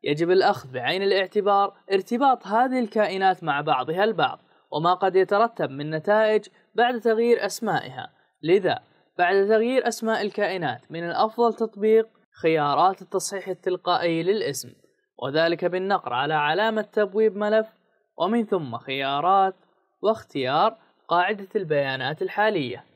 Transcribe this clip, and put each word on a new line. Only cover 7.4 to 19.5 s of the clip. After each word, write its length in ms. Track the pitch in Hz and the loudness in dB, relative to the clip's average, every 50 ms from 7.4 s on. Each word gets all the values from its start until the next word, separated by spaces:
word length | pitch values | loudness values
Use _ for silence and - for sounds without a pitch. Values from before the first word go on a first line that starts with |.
| - | 2
أسمائها. 680 | 202 - - 233 214 170 139 - - 135 131 - - _ _ _ _ _ _ | -6 -6 -4 -4 -2 -2 -2 -4 -6 -14 -14 -14 -16 _ _ _ _ _ _
لذا، 360 | 151 156 180 202 185 165 123 98 _ _ _ _ _ _ _ - | 0 2 2 2 4 0 -2 -2 _ _ _ _ _ _ _ -2
بعد 300 | 175 175 190 196 196 202 | 0 2 2 2 2 2
تغيير 400 | 220 214 226 240 262 262 - - | 2 2 2 2 0 0 0 -2
أسماء 340 | 220 - 226 220 220 - | -6 -4 -4 -4 -2 -2
الكائنات، 580 | 202 208 190 - 208 170 185 190 165 139 120 120 _ _ | -4 -6 -4 -4 -4 -2 -2 -4 -4 -6 -6 -8 _ _
من 140 | 156 165 170 | -12 -8 -8
الأفضل 500 | 170 165 - 196 220 220 233 233 233 220 | -6 0 0 0 -2 0 0 0 0 0
تطبيق 540 | - 233 220 - 202 202 220 220 226 220 - _ _ _ _ _ - | -2 -6 -6 -4 -2 2 4 4 4 2 0 _ _ _ _ _ -2
خيارات 600 | - 160 160 156 147 143 143 143 165 190 190 - | 0 0 2 2 2 0 2 4 2 2 2 -2
التصحيح 460 | 185 _ - 185 - - 202 196 180 190 | -12 _ -6 -6 -4 -4 -8 -8 -8 -8
التلقائي 760 | 180 - - 185 185 180 _ 180 175 - 170 170 165 165 | -10 -6 -4 -4 -4 -4 _ -2 -2 0 0 0 -2 0
للاسم، 500 | 165 180 208 220 - - 139 - - 127 - _ _ _ _ _ _ _ _ - | 0 0 0 0 -2 -4 -6 -8 -10 -14 -18 _ _ _ _ _ _ _ _ -10
وذلك 420 | 123 135 139 156 165 170 170 165 185 | -8 -2 0 2 2 2 0 0 -2
بالنقر 480 | 175 175 185 185 196 202 185 - 131 | -2 -2 -2 -2 -2 -2 -2 -2 -4
على 220 | 123 123 139 147 160 | -4 -2 -2 0 0
علامة 480 | 151 147 147 160 185 214 226 220 214 | 0 0 0 0 2 0 0 0 -2
تبويب 540 | 208 - _ 220 208 196 185 214 220 220 185 | -6 -4 _ -2 -2 0 0 2 2 2 2
ملف، 300 | 202 208 208 214 220 220 - _ _ _ _ _ _ _ _ _ - | 0 -2 2 2 2 0 0 _ _ _ _ _ _ _ _ _ -2
ومن 280 | 165 185 226 240 220 | -2 0 0 0 0
ثم 300 | 214 208 180 156 127 113 | 0 -2 -4 -4 -6 -10
خيارات، 800 | - - - 135 139 139 135 139 143 151 180 190 196 190 190 | -10 -8 -6 -6 -4 -2 -2 -2 0 2 4 4 4 4 2